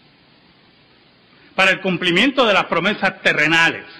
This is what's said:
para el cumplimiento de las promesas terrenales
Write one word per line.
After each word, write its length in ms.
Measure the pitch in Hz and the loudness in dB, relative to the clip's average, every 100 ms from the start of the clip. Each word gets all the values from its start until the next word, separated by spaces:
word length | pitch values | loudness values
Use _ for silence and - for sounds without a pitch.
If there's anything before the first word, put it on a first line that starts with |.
| _ _ _ _ _ _ _ _ _ _ _ _ _ _ _ - | _ _ _ _ _ _ _ _ _ _ _ _ _ _ _ 0
para 160 | 190 | 0
el 80 | 185 | 0
cumplimiento 680 | 190 175 180 170 262 269 233 | -2 -4 -2 0 0 2 2
de 80 | |
las 120 | 190 - | 0 0
promesas 560 | 175 180 208 190 - | -2 -2 -2 -4 -2
terrenales 640 | 180 151 151 165 165 107 - - | -2 0 2 2 2 -2 -12 -20